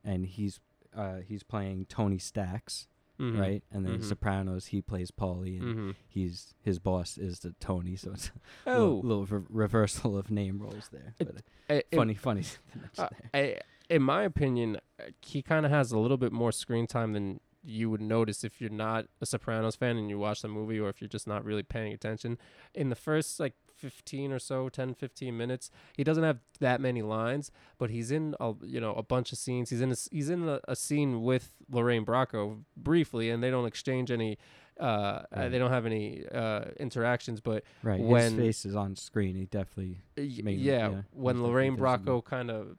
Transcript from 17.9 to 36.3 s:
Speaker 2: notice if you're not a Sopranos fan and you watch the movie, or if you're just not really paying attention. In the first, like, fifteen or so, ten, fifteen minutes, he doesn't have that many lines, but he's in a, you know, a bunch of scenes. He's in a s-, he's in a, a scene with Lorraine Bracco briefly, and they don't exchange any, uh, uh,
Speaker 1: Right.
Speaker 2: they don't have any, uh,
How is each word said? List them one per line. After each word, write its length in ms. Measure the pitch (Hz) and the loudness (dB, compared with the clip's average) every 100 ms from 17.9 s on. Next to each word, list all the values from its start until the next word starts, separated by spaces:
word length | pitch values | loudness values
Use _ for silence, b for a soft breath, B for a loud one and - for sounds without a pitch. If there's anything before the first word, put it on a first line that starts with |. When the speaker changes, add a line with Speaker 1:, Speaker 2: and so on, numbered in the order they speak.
| 107 | 0
Speaker 2:
notice 420 | 107 113 110 104 | 2 2 2 0
if 160 | 110 - | -6 -6
you're 80 | 113 | -8
not 360 | 107 110 113 - _ | -4 -2 -2 -4 _
a 40 | 113 | -4
Sopranos 500 | - - 113 110 - | -4 -2 0 0 0
fan 200 | 123 117 | 0 0
and 140 | 107 | -2
you 80 | 101 | -2
watch 240 | 104 104 | -2 -2
the 60 | 107 | -6
movie, 300 | 107 107 110 | -6 -2 -2
or 120 | 104 | -2
if 100 | - | -4
you're 80 | 110 | -8
just 180 | 113 - | -8 -4
not 160 | 104 | -4
really 200 | 110 107 | -2 -4
paying 320 | - 117 107 | -2 -6 -6
attention. 420 | 110 113 110 120 120 B B B | -6 -6 -4 -6 -6 B B B
In 160 | - 135 | -4 -2
the 40 | 120 | -2
first, 440 | - 156 156 - | 0 0 0 -4
like, 140 | 139 - _ | -4 -6 _
fifteen 580 | _ 139 - - 135 139 | _ -14 -14 -10 -6 -4
or 60 | 131 | -4
so, 320 | - 131 131 | -4 -4 -4
ten, 240 | - 131 | -4 -6
fifteen 420 | 123 135 - 127 117 | -6 -10 -8 -6 -4
minutes, 340 | 120 127 - B B | -2 -4 -6 B B
he 80 | - | -2
doesn't 200 | 143 156 | 2 4
have 140 | 160 127 _ - | 4 2 _ 0
that 200 | 135 127 | 2 4
many 220 | 131 123 | 2 0
lines, 480 | 107 110 113 139 143 b b b | 0 0 0 -2 -4 b b b
but 140 | 120 | -2
he's 200 | 117 113 | -2 0
in 240 | 151 156 147 | 0 0 -2
a, 140 | 120 104 | -4 -4
you 180 | - 127 | -6 -4
know, 140 | 113 | -2
a 80 | 104 | -4
bunch 300 | 110 127 120 | 0 0 0
of 60 | - | -6
scenes. 300 | - 123 120 | -2 -2 0
He's 140 | 120 | 0
in 80 | 131 | 2
a 20 | |
s-, 160 | 120 - | 0 -2
he's 200 | 156 143 | -4 0
in 180 | 175 165 | 0 0
a, 120 | 139 - | -2 -4
a 80 | |
scene 460 | 123 - 147 143 120 | -6 0 2 2 2
with 280 | 117 127 - _ - | 2 2 0 _ -4
Lorraine 380 | 123 120 120 107 | 2 4 4 4
Bracco 560 | 120 131 110 104 107 - | 2 2 0 -4 -6 -14
briefly, 540 | - 127 170 143 117 113 | -6 4 4 4 0 0
and 140 | 117 | 2
they 80 | 127 | 2
don't 160 | 127 120 | 2 0
exchange 440 | - - 131 120 | -2 -2 0 0
any, 280 | 120 113 107 B B B - | 0 0 -4 B B B -4
uh, 40 | |
uh, 400 | 139 107 101 101 - - | 0 2 0 -2 -6 -4
Speaker 1:
Right. 120 | 127 | 0
Speaker 2:
they 80 | 123 | 2
don't 140 | 127 | 2
have 120 | 127 | 2
any, 400 | 113 110 104 - | 2 0 -2 -6
uh, 440 | - | -6